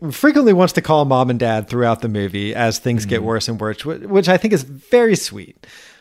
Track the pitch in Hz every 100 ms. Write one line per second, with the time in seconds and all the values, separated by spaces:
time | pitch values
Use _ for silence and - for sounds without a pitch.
0 | 160 - 294 285 240 180 180 - - 156
1 | 139 127 127 120 117 110 104 123 120 110
2 | 117 104 98 101 101 110 117 113 127 120
3 | 101 117 110 113 113 110 107 107 139 160
4 | 202 196 175 185 220 196 131 139 - 247
5 | 226 185 - 101 - - - - - _